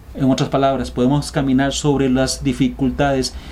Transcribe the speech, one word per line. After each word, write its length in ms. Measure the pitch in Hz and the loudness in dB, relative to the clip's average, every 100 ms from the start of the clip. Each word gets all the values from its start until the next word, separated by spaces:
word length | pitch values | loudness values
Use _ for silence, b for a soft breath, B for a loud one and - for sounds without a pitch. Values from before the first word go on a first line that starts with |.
| - - | -16 -2
En 140 | 131 | 0
otras 180 | 131 139 | 2 0
palabras, 420 | 139 135 131 120 | 2 2 0 -4
podemos 400 | - 127 143 143 | 0 2 2 0
caminar 420 | 156 135 131 139 | -2 0 2 0
sobre 360 | 135 151 135 135 | 0 0 2 2
las 340 | 127 131 - | 2 0 -2
dificultades 920 | 139 123 131 - 131 123 143 135 127 B B | -2 0 0 0 -2 0 0 0 -2 B B